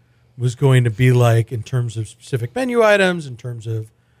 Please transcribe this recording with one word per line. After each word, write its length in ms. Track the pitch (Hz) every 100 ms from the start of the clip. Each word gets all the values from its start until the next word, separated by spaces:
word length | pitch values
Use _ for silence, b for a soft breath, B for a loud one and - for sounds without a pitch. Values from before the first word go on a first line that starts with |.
| _ _ _ -
was 180 | 123 107
going 280 | 139 127
to 60 | 120
be 220 | 104 127
like 400 | 123 120 117 113
in 120 | 117
terms 340 | - 127 120 107
of 100 | 107
specific 460 | - - 127 120 -
menu 280 | 254 240
items, 420 | 214 202 190 175 147
in 120 | 120
terms 300 | 127 117 107
of 240 | 113 110 _ _ _